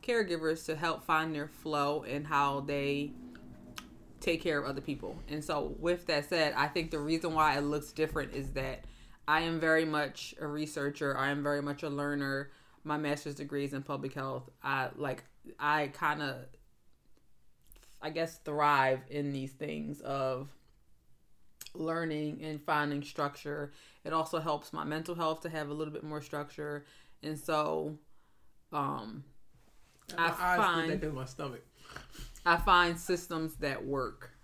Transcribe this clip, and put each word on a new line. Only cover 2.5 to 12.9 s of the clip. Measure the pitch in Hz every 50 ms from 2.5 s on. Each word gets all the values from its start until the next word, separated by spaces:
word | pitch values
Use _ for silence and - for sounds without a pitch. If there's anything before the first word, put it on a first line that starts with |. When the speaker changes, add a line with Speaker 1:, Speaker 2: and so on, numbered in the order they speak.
| 139 139
Speaker 1:
they | 139 143 143 143 139 143 143 143 143 147 - - - - - - - - - - - - - - - - - - - - - -
take | - 165 165 160
care | - 175 151 143
of | 127
other | 131 139 139
people. | 135 - 143 127 - - - 160 -
And | - 147 151 147
so | - 156 147 156 151 143 151
with | 156 170 180 175 175
that | - 160 147 143 -
said, | 180 165 156 147 -
I | 127 143
think | 151 - 180 160 160
the | 165 151
reason | 147 151 160 160 165 170 160
why | 160 156 151 139
it | 143
looks | 143 143 147 143 117 -
different | - - 156 156 - 160 135 135 -
is | 139 139 135
that | - 135 131 131 - - - - - - - - - - -
I | - 151 160
am | 165 165 165 160
very | 160 160 160 160 165
much | 156 151 151 151 131 135 - - - - -
a | 156
researcher. | 147 147 151 151 147 - 156 139 143 143 - 151 139 135
I | 131 135 139
am | 143 147 143
very | 147 143 143
much | 143 143 143 143 -
a | 151
learner. | 143 139 143 143 147 143 139 139 135 135 139 139 - - - - - - -
My | 156